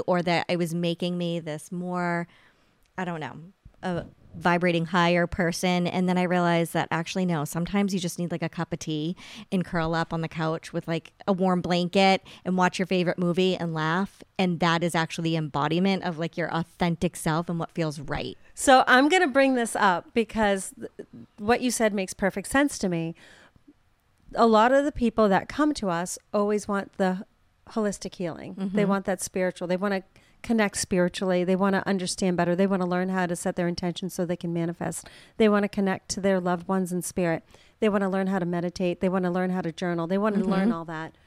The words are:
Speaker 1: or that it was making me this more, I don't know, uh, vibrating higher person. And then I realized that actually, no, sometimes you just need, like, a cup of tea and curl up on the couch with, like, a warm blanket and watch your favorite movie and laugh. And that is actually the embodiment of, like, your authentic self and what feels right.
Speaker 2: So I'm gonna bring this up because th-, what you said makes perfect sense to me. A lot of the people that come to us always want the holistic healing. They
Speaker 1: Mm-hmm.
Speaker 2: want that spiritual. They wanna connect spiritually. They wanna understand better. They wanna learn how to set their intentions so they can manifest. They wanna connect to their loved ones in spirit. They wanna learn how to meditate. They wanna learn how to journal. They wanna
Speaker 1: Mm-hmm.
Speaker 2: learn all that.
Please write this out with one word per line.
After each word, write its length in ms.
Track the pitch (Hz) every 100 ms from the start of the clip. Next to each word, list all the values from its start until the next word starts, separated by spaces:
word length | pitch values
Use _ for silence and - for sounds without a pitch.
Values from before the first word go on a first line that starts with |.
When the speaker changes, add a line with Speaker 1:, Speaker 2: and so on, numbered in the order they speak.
| -
Speaker 1:
or 160 | 180
that 240 | 175 170 -
it 80 | 175
was 160 | 170
making 440 | 170 175 170 175 175
me 220 | 175 170
this 320 | 160 151 -
more, 560 | 175 180 180 175 170 170 _ _ _ _ _ _ -
I 60 | 180
don't 140 | 170
know, 160 | 139 156 170 _ - -
uh, 220 | 185 170 - - - 170
vibrating 500 | 175 175 180 170 165
higher 400 | 190 170 175 170
person. 580 | - 170 170 185 180 175
And 200 | 185 180
then 80 | 180
I 60 |
realized 500 | 180 180 175 170 165
that 140 | 170 -
actually, 340 | 160 170 190 185
no, 200 | 165 147
sometimes 480 | 165 170 202 202
you 60 | 190
just 180 | 170 -
need, 120 | 175
like, 100 | 170
a 60 | 165
cup 240 | - 165
of 60 | 165
tea 360 | - 156 156 180 - 226 208
and 120 | 190
curl 300 | 170 175 160 165
up 160 | 165
on 80 | 170
the 60 | 160
couch 460 | 160 160 160 -
with, 140 | 165 -
like, 260 | 165 - _ -
a 60 |
warm 280 | 185 185 180
blanket 600 | 160 175 175 196 190 190 - - -
and 120 | 185
watch 220 | 180 -
your 60 | 180
favorite 320 | 185 175 170
movie 360 | 175 170 185 180
and 180 | 170
laugh. 500 | 160 156 170 196 - - -
And 200 | 185 160
that 240 | 175 165
is 120 | 170 170
actually 340 | 160 - 165
the 40 | 165
embodiment 680 | 156 143 147 165 196 190
of, 140 | 180 151
like, 180 | 165 -
your 160 | 160
authentic 600 | 165 170 - 175 165 175 -
self 340 | 170 160 175
and 100 | 170
what 120 | 160
feels 280 | - 160 147
right. 380 | 135 147 127 - - -
Speaker 2:
So 280 | - 262 -
I'm 220 | 254 294
gonna 180 | 370 349
bring 280 | 262 269 254
this 200 | 226 -
up 380 | 208 175 -
because 600 | 240 214 220 208 196 - -
th-, 120 | 233 - - - - -
what 240 | 208 240
you 100 | 247
said 220 | 220 220
makes 200 | 202 190
perfect 340 | - 196 202 180
sense 300 | 269 285 -
to 100 | 196
me. 260 | 170 165 165 - - - _ _ _ _ _ _ _ - -
A 120 | 233
lot 240 | 220 233
of 120 | 269
the 80 | 285
people 380 | - 233 - 214
that 180 | 190 -
come 260 | - 302 294
to 140 | 196
us 280 | 170 180 - -
always 340 | 208 208 214 -
want 300 | 196 190 -
the 280 | 190 185 - _ _ _ -
holistic 440 | 233 208 190 190 -
healing. 400 | 170 71 - 185
They 240 | 190 202
Speaker 1:
Mm-hmm. 80 | 175
Speaker 2:
want 160 | 196 190
that 160 | 185
spiritual. 460 | - 185 185 - 175
They 100 | 180
wanna 260 | 202 190 - - _ _
connect 340 | - 233 202 -
spiritually. 640 | - 185 180 - 190 180
They 120 | 180 185
wanna 260 | 196 196 -
understand 500 | 196 180 - 190 180
better. 200 | 175 175
They 120 | 196
wanna 180 | 190 180
learn 240 | 180 185
how 160 | 185 175
to 80 | 170
set 200 | 190 180
their 120 | 175
intentions 460 | 175 180 165 185
so 120 | - 175
they 100 | 175
can 160 | 175
manifest. 540 | 170 165 170 170 165 - - - -
They 100 | 220
wanna 220 | 208 202
connect 400 | - 190 190 -
to 100 | -
their 180 | 196 190
loved 280 | 175 175 175
ones 240 | 190 180
in 100 | 180
spirit. 420 | - - 170 165 - - _ _
They 100 | 220
wanna 200 | 202 196
learn 180 | 190 190
how 120 | 196
to 60 | 175
meditate. 540 | 175 175 - 180 170
They 80 | 185
wanna 220 | 190 180
learn 200 | 180 185
how 100 | 185
to 100 | 170
journal. 360 | 151 180 170 165
They 100 | 190
wanna 220 | 214 202
Speaker 1:
Mm-hmm. 120 | 190
Speaker 2:
learn 200 | 190 196
all 140 | 220 165
that. 300 | 160 160 -